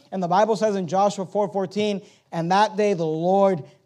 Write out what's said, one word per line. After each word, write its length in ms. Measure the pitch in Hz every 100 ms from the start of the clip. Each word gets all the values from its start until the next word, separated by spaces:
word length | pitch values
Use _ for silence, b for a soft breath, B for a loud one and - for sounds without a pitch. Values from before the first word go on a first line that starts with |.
| B
And 100 | 190
the 60 | 175
Bible 280 | 180 220 214
says 200 | 220 196
in 120 | 175
Joshua 380 | 185 202 196 185
four 220 | 202 202
fourteen, 560 | 196 185 202 208 196 B B B
"And 200 | 170 165
that 260 | 190 214 202
day 160 | 208
the 100 | 180
Lord 600 | 160 160 175 196 196 175 - B